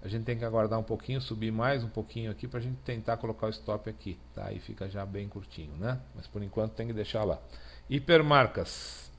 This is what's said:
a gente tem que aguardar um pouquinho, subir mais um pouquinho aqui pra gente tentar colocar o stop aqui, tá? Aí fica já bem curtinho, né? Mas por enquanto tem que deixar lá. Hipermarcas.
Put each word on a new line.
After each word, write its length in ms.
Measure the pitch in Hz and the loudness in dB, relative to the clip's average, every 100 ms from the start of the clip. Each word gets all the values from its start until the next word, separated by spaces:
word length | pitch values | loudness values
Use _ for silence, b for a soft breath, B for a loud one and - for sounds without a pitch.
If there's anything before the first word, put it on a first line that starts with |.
a 60 | 95 | -4
gente 160 | 110 | -4
tem 120 | 113 117 | -2 -2
que 80 | |
aguardar 360 | 117 113 110 113 | 2 4 4 2
um 20 | |
pouquinho, 380 | 107 113 - 131 | 0 -4 -2 -4
subir 320 | 127 110 110 | -2 -2 0
mais 320 | 110 123 139 | 2 2 2
um 40 | 117 | 0
pouquinho 400 | 110 107 117 113 | -4 -6 -4 -4
aqui 160 | 104 127 | -4 -6
pra 100 | 123 | -4
gente 200 | 120 127 | -4 -6
tentar 400 | - 120 110 117 | -4 -4 0 0
colocar 280 | 113 110 110 | 0 -2 -2
o 40 | |
stop 380 | 107 - 107 110 | -2 -2 -2 -4
aqui, 300 | 107 - 87 - | -8 -8 -8 -10
tá? 120 | - 98 | -8 -6
Aí 120 | 101 | -6
fica 300 | - 110 95 | -8 -8 -6
já 180 | 101 98 | -4 -4
bem 220 | 98 101 | -4 -6
curtinho, 480 | 101 - - 76 76 | -8 -12 -12 -10 -4
né? 240 | 107 131 - - | -2 -2 -6 -14
Mas 100 | - | -10
por 160 | 104 | -6
enquanto 300 | 101 104 107 | -4 0 -2
tem 160 | - 117 | -2 -4
que 40 | |
deixar 300 | 110 104 110 | -2 -2 0
lá. 160 | 107 80 - B B B - | 2 0 -4 B B B -2
Hipermarcas. 1200 | 139 131 170 151 143 123 - 87 - - - - | 0 8 8 10 8 8 4 -2 -4 -8 -12 -14